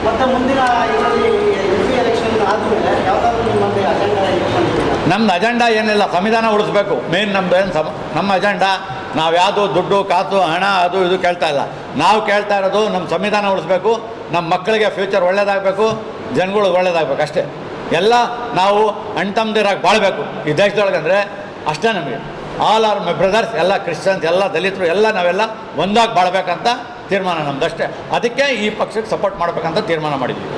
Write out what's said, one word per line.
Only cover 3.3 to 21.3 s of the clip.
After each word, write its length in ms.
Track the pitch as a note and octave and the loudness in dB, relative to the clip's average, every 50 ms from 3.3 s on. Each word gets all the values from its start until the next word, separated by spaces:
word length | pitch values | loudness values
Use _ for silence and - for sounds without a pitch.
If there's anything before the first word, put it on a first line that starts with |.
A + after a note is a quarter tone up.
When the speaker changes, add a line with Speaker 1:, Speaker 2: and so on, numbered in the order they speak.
| A#3 A#3 | 0 0
Speaker 1:
ನಿಮ್ಮ 220 | A3 A3 G#3+ G#3 G3+ | 0 0 0 2 0
ಅಜೆಂಡಾ 580 | G3+ G3+ G3+ G3 F3+ - F#3+ G3 G3+ G3+ G3 | 0 0 0 0 0 0 0 0 0 0 0
ಇಟ್ಕೊಂಡಿದ್ದೀರಾ? 960 | F#3+ F#3 F#3 F3 - F3 E3+ F3 E3+ - - - - - - - - - F3 | 0 0 0 0 0 0 0 0 0 0 0 0 0 0 -2 0 0 0 2
Speaker 2:
ನಮ್ದು 160 | G3+ A3+ G#3 | 2 2 2
ಅಜೆಂಡಾ 360 | F3+ F3 F#3+ A#3 A#3+ A#3+ A#3+ A#3 | 2 2 2 0 2 2 2 2
ಏನಿಲ್ಲ, 440 | A3 G#3+ A3 A3 G#3 G#3 G3 D#3+ | 2 2 2 2 2 2 2 2
ಸಂವಿಧಾನ 340 | D3+ F3 F#3+ A3 A3 A3+ A3 A3+ | 0 0 0 2 2 2 2 2
ಉಳಿಸ್ಬೇಕು 640 | G#3+ G#3 G3 - - G3+ G3+ G3 E3 B2+ - D3 | 2 2 0 2 0 0 0 0 -2 -2 -2 -2
ಮೇನ್ 200 | D#3+ F#3 G#3+ G3+ | -2 0 0 0
ನಮ್ದು. 240 | G3 G3 F#3 F3+ F3 | 0 -2 0 2 2
ಏನು 160 | F3+ G3 F#3+ | 2 2 2
ಸಮ-, 440 | - D#3 - - - - - - - | 0 -2 -2 -2 -6 -8 -10 -6 -4
ನಮ್ಮ 180 | D3+ F3+ G3+ G3 | -2 0 0 0
ಅಜೆಂಡಾ 540 | F#3 F#3 G#3 G3+ F3+ F#3 G3 F#3+ F#3 - - - - - - - | 2 2 0 0 2 2 0 0 -2 -4 -8 -10 -10 -10 -6 -4
ನಾವು 180 | D3+ D#3+ E3 E3 | -2 0 2 4
ಯಾವುದು 400 | F3 F3 G3+ G3 G3+ G#3 F#3+ C#3+ | 4 4 4 2 2 0 2 0
ದುಡ್ಡು 300 | E3+ F3+ D#3+ F#3+ G3+ F#3+ | 0 0 2 0 0 2
ಕಾಸು 360 | G3 F3 F3+ F#3+ - F#3+ G3 | 2 0 0 0 0 0 0
ಹಣ 240 | F#3 D#3 D#3+ F3 F#3+ | 2 2 0 0 0
ಅದು 420 | G3+ G3 F#3 F3 F3 F3+ F#3+ F#3 | 0 2 2 2 2 2 0 0
ಇದು 120 | F3 F#3 F3+ | 0 0 0
ಕೇಳ್ತಾ 300 | - F3 F3 F3 F3+ D#3+ | 0 0 0 0 0 0
ಇಲ್ಲ. 120 | D3 C#3 A#2+ G#2+ - - - - - | 0 -2 -2 -4 -8 -12 -12 -8 -4
ನಾವು 300 | B2+ D#3 F#3 G#3 A3 - | 0 2 4 4 4 2
ಕೇಳ್ತಾ 320 | - G3+ G#3 G3+ G3+ G3+ G3+ | 2 0 0 0 0 0 0
ಇರೋದು 300 | F#3+ F#3+ F#3 G#3 G#3+ G#3 | 0 0 2 2 0 0
ನಮ್ಮ 200 | F#3 F#3 E3+ D3+ | 0 -4 -2 -2
ಸಂವಿಧಾನ 380 | D#3+ E3+ F#3+ G#3 G3 G#3 G3+ G3 | -2 -2 -2 0 0 0 0 0
ಉಳಿಸ್ಬೇಕು, 520 | G3 F#3 D#3 D#3+ F#3 F3+ F3+ G#3+ A3+ A3 - - - - - - | 0 -2 0 0 0 2 2 0 0 0 -2 -10 -12 -12 -10 -4
ನಮ್ಮ 200 | D3+ E3+ E3+ D#3+ | -4 -4 0 0
ಮಕ್ಕಳಿಗೆ 380 | F3+ F3+ F3 G3 A3 G#3+ A3 G3 | -2 -2 0 0 0 2 2 0
ಫ್ಯೂಚರ್ 340 | - F3 G3 G3 G3 G3 F3+ | 0 -2 -4 0 0 2 2
ಒಳ್ಳೇದಾಗಬೇಕು, 760 | F3+ F#3 G3+ G3+ G3 G3 G3 F#3+ G3 F#3 F#3+ A3 A3 A3 A3 - - - - - - B2 | 2 2 2 2 0 0 0 0 0 0 2 0 0 0 -2 -6 -10 -10 -10 -8 -4 -2
ಜನಗಳಿಗೆ 400 | C#3 F3+ F#3+ G3 G#3+ G3+ F#3+ F3 | -2 0 0 0 2 2 4 2
ಒಳ್ಳೇದಾಗಬೇಕು 460 | F3+ F#3 F#3 F3 E3 D#3 C3+ C#3 C3+ | 2 2 2 2 0 0 0 0 -2
ಅಷ್ಟೇ. 220 | D3+ C#3+ - D#3+ - - - - - - - - - - | -2 -2 -2 -4 -4 -4 -6 -12 -12 -12 -10 -10 -6 -2
ಎಲ್ಲ 200 | D3 D#3+ F#3 G#3+ A#3+ A#3+ F3+ - - - - D3+ D3 | -2 2 2 4 4 4 2 0 -2 -6 -8 -4 0
ನಾವು 340 | E3+ F#3 G3+ G#3 G#3 G#3+ G#3 G#3 - - - - D3 | 0 2 4 4 4 2 2 0 -4 -8 -8 -4 -4
ಅಣ್ಣ 140 | F3 G3+ | -4 -2
ತಮ್ಮದಿರಾಗಿ 500 | G3 A#3 A3+ A3 G#3 A3 G#3+ G3+ F#3+ D3+ | -2 -2 -2 0 0 0 2 2 0 2
ಬಾಳ್ಬೇಕು 680 | C3+ E3+ G#3 A3 G3 F#3+ - - - - - - - D3+ | 2 4 4 4 2 2 0 -2 -6 -8 -8 -6 -4 -2
ಈ 40 | |
ದೇಶದೊಳಗೆ 440 | D3 D3 G3+ G#3 F#3+ G#3 G#3 G3 F#3+ | 2 2 2 2 2 2 0 2 0
ಅಂದರೆ 220 | E3+ D3+ D#3+ F#3 G3+ G3+ G#3 | 0 2 2 2 2 2 -2